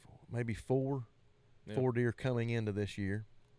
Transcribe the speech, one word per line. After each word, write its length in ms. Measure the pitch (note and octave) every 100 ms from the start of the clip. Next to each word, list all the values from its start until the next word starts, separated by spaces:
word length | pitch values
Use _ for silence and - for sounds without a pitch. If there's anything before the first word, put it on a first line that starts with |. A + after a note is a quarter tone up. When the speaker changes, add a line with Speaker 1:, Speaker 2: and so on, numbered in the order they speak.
Speaker 1:
four, 140 | - - -
maybe 220 | A#2 A#2
four, 520 | G#2+ - C3+ C3+ C#3 A#2 _ _ _ - - -
Speaker 2:
Yeah. 100 | G#2+
Speaker 1:
four 160 | B2+
deer 200 | A#2 A#2+
coming 380 | - C3 A#2+ A#2
into 220 | A#2 G#2+
this 260 | G2+ G2+ -
year. 260 | G2 G#2+ G#2+ - -